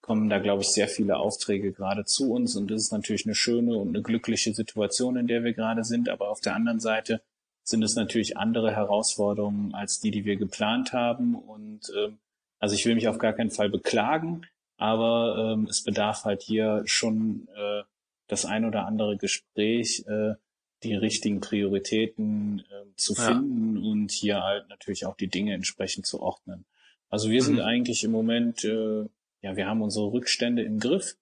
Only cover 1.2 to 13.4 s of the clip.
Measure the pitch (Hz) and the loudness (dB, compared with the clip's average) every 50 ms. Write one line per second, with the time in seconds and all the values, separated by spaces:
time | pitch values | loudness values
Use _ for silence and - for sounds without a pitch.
1.2 | 69 107 104 - - - 104 98 101 98 90 - 98 92 202 - 202 - - - | 2 0 -2 -2 -2 -2 -2 0 0 -2 -4 -2 -2 -2 -2 -2 0 -2 0 2
2.2 | 139 131 160 247 123 113 - 101 101 101 110 110 110 - 113 107 104 - 110 98 | 2 2 2 2 0 0 0 -2 -2 -2 -2 -2 -2 -2 -2 -4 -2 -2 -2 -2
3.2 | - 113 104 - - - 120 117 120 120 117 107 98 95 80 104 110 - 113 113 | -2 -2 0 0 2 2 2 2 2 2 2 0 0 -2 -2 -2 -2 0 -2 -2
4.2 | - - 113 101 - 117 104 - 110 - - 110 104 101 - - 127 127 127 127 | 0 0 0 0 0 -2 -2 -2 -6 -4 -2 -2 -2 0 0 0 0 0 0 0
5.2 | 120 120 117 117 117 120 113 113 110 110 113 117 110 113 117 120 120 - 92 - | 0 0 0 0 0 0 -2 0 0 0 0 -2 -2 0 0 0 0 0 -2 -2
6.2 | 101 104 107 - - - - 110 113 117 117 110 110 113 110 110 - - 113 110 | -2 -4 -4 -4 -4 -4 0 0 0 0 0 0 0 0 0 0 0 -2 -2 -2
7.2 | _ _ _ _ _ _ _ _ _ - - 113 110 107 - 120 110 - - 117 | _ _ _ _ _ _ _ _ _ 0 2 2 2 2 2 0 0 2 2 0
8.2 | 107 - - - 98 113 113 117 110 110 101 107 104 101 101 107 110 - - - | 0 0 -2 -2 0 0 2 2 2 2 2 2 2 2 2 2 2 0 0 0
9.2 | 104 101 101 104 104 104 104 101 104 98 - 101 101 98 - - - 110 104 107 | 0 0 2 0 -2 -2 -2 -2 -4 -4 -4 -6 -6 -6 -6 -2 -2 -2 -2 0
10.2 | 98 104 101 98 107 92 - - 107 104 117 123 131 127 - 127 120 120 117 120 | 0 0 0 0 -2 -4 -2 -2 0 0 0 0 -2 -2 0 0 0 0 0 2
11.2 | 123 120 120 110 - 107 107 107 107 107 107 107 - - - 101 104 107 107 - | 0 0 0 -2 -4 -14 -18 -16 -14 -16 -16 -14 -14 -8 -4 -2 -2 -2 -4 -10
12.2 | _ _ _ _ _ _ _ _ - 104 101 101 - 117 117 117 110 113 107 - | _ _ _ _ _ _ _ _ -2 0 0 2 2 4 4 4 4 2 0 2
13.2 | - 113 107 - | 0 0 2 2